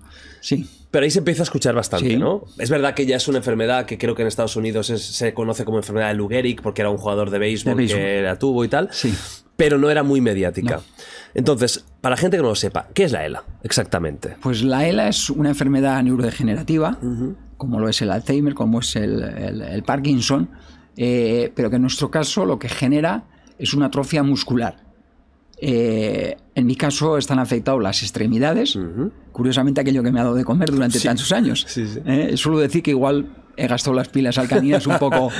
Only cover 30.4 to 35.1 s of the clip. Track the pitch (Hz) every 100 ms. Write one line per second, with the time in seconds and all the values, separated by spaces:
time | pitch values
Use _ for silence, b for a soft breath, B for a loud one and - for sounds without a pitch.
30.4 | 127 139 156 139 123 117 - 123 - 196
31.4 | 208 117 - 127 107 110 - 139 - 131
32.4 | 151 156 147 170 156 135 135 143 - -
33.4 | - - 117 123 139 127 127 139 127 127
34.4 | 123 131 135 147 139 170 139